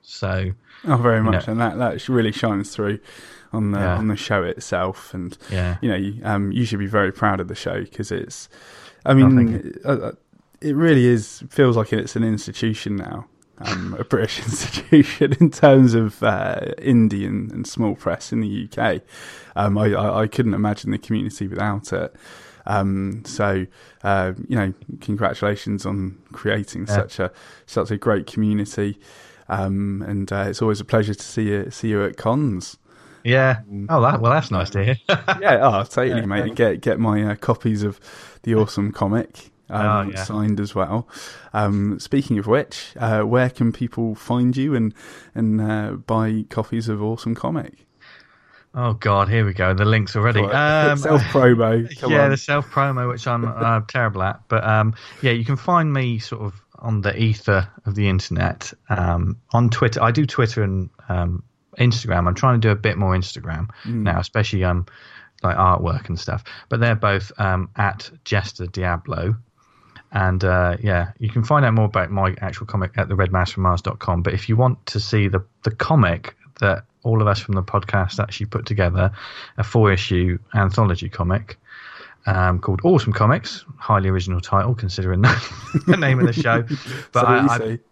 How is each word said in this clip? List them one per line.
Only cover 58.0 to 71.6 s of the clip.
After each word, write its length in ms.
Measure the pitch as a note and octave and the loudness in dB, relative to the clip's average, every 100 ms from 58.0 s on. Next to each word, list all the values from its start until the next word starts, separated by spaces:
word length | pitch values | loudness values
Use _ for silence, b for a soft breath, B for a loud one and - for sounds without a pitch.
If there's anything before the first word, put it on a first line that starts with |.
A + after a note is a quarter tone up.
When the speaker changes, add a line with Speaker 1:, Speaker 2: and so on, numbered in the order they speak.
| G2+ | 2
Speaker 1:
internet, 640 | F#2+ - E2 F#2 - - - _ | 2 0 -2 -2 -2 -12 -18 _
um, 480 | F#2+ F2 E2+ F2 A2+ _ | -2 0 0 0 -4 _
on 160 | A#2+ A#2+ | 2 2
Twitter. 300 | A2+ B2 A2 | 4 0 2
I 100 | A2+ | 2
do 120 | A#2+ | 2
Twitter 380 | C#3+ - A2+ - | 0 0 0 0
and, 260 | G2+ F#2+ F#2 _ - | -2 -2 -6 _ -6
um, 340 | F2+ F2 F2 - _ _ - | -2 -2 -4 -8 _ _ 0
Instagram. 480 | B2 A#2 A2+ F2+ F2 | 2 2 0 0 0
I'm 60 | |
trying 260 | F#2+ C3 A#2+ | 2 2 4
to 60 | A2 | 4
do 20 | |
a 60 | G2+ | 2
bit 200 | G#2+ F2+ | 0 0
more 160 | G2 | 0
Instagram 560 | F#2 F2+ - F2 D#2+ G2+ - | 0 -2 -8 -10 -6 -8 -10
Speaker 2:
Mm. 180 | A2+ A#2 | -8 -4
Speaker 1:
now, 180 | G#2 E2+ | 0 0
especially, 420 | E2+ A2+ G#2 G2 | -2 -2 0 0
um, 220 | F#2 F2 F2+ B B B B B | 0 0 -4 B B B B B
like, 140 | F2+ F2 | -4 2
artwork 520 | F#2 F2 F2+ - - | 2 2 0 -4 -4
and 100 | E2+ | -8
stuff. 260 | - - - B B | -6 -8 -8 B B
But 100 | A#2 | 0
they're 140 | A#2 | 2
both, 380 | A2+ G#2+ G2 G2+ - | 2 0 0 -4 -4
um, 320 | G2+ F#2 F2+ - | -2 0 -4 -2
at 320 | G2+ G2+ - - | -2 -2 -14 -18
Jester 420 | - G2+ F#2 - F2+ | -4 -4 -4 -10 -10
Diablo. 680 | F#2 F2+ E2+ E2 D#2+ F2 A2+ - _ b b b b _ | -4 -2 -4 -4 -4 -2 -4 -6 _ b b b b _
And, 320 | G2+ F#2 F#2 | -2 0 0
uh, 320 | F#2+ F2+ F2 F2 | 2 2 2 0
yeah, 300 | A2 F2+ F2 - | 0 0 -2 -4
you 100 | A2+ | -4
can 140 | A#2+ | -2
find 200 | A2+ D3+ | 2 4